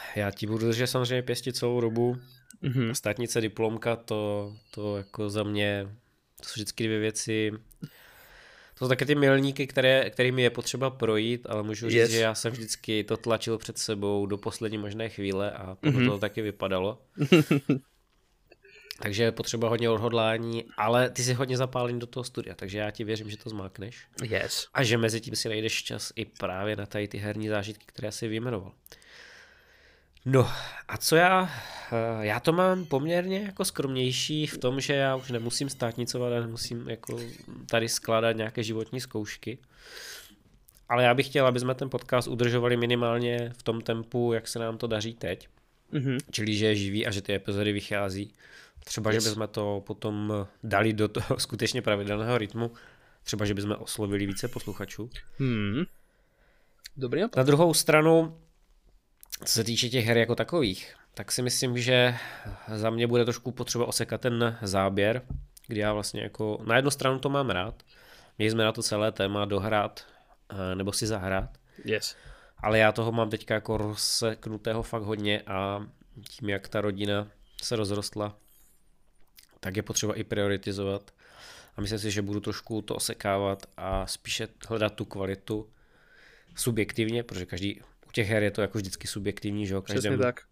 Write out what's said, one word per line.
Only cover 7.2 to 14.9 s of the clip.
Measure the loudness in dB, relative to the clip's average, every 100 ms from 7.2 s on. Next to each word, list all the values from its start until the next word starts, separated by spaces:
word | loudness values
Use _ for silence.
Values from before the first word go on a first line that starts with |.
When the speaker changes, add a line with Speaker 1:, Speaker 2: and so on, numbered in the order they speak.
| -2 0 0 -2 -12 -16 -16 -16 -20 -20 -20 -20 -20 -20 -20
Speaker 1:
To | -6 0
jsou |
taky | 2 4
ty | 6
milníky, | 6 6 4 0 -2
které, | 4 6 6 4
kterými | 2 2 4
je | 2
potřeba | 2 -4 -2 -2
projít, | 0 2 2 2 -2 -4
ale | -4
můžu | -4 -4 2
říct, | 6
Speaker 2:
Yes. | 6
Speaker 1:
že | 6
já | 2 2
jsem | -2
vždycky | -4 -6 -6 -2 0
to | 0 -2
tlačil | 0 0 0 -4
před | -4 -6
sebou | -4 -2 0 0 0
do | -2
poslední | -4 -4 -4 -4
možné | -6